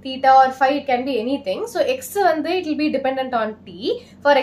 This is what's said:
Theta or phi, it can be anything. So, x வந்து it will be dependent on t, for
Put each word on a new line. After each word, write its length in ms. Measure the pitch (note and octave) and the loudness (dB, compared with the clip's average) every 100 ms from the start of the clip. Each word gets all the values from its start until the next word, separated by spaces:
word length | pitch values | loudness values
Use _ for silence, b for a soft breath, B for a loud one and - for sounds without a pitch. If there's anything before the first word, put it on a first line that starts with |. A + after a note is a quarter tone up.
| C4 | -12
Theta 260 | C4 C4+ C4+ | 0 6 6
or 60 | C4 C4 | 6 4
phi, 120 | C4+ C#4+ | 0 2
it 80 | C#4 | 0
can 120 | B3 C4 | -2 -2
be 60 | A#3+ A#3 | -4 -2
anything. 340 | C#4 F#3+ G#3+ A4+ | -4 -4 -6 -4
So, 80 | - - C4 | -2 -2 -2
x 160 | - G4+ F#4 | -4 0 0
வந்து 240 | D#4 D#4 F#4 | 0 -2 -4
it 60 | D#4 | -4
will 100 | C#4 D4+ | -2 -2
be 40 | C4+ | -2
dependent 380 | C4 C4+ C4 A#3+ | -2 -4 -4 -4
on 100 | G#3+ G#3+ G3+ | -4 -8 -16
t, 320 | F3 C#4+ B4 B B C#4+ | -8 -6 -6 B B 2
for 80 | C#4 | 2